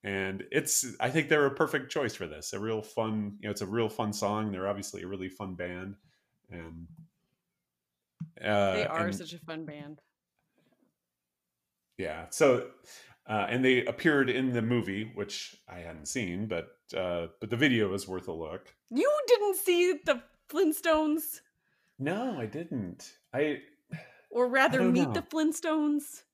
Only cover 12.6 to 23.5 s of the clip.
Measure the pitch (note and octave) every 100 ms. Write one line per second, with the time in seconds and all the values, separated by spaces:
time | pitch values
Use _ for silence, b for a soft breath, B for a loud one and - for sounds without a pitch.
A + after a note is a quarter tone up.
12.6 | - - B B B B - G#2+ G2+ A#2+
13.6 | C3 B2+ - - E3 D3 C3 A#2+ C3 A#2+
14.6 | A2+ A#2+ F#2+ G2 A2+ A2 G2+ - - -
15.6 | - F2+ E2+ D#2+ D2+ C3 F#2+ F2+ G#2+ F2
16.6 | D#2+ - _ - F2+ F2 E2 - A2 A#2
17.6 | D3 A#2+ G#2 G2 F#2+ F#2 - E2 D#2 F2
18.6 | - _ _ A#3 B4 D5+ B4+ A#4+ G#4 F#4
19.6 | - F4 F4+ D4 - B3 - _ _ D4
20.6 | F4 D#4 E4+ D#4 D#4 D#4 - - _ _
21.6 | _ _ _ _ C3+ G3 B3+ F3 A2 B2+
22.6 | E3+ C3 F#2 F2+ - - _ B2+ D3+